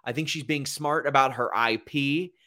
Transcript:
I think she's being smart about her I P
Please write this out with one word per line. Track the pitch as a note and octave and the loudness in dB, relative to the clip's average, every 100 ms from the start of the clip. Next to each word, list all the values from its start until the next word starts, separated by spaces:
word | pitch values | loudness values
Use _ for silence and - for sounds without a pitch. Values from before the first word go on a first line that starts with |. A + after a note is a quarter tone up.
| - | -8
I | |
think | B2 D#3 | -4 -4
she's | D#3+ | -6
being | C3 D3+ | -4 -4
smart | C3+ - D3 D#3 C#3+ | -4 -6 -2 0 4
about | C#3 C3+ | 4 4
her | B2+ B2 | 2 -2
I | G#2 A#2 A2+ | 2 2 0
P | - D3 C#3 D3+ F3+ - | -2 -2 0 -2 -4 -12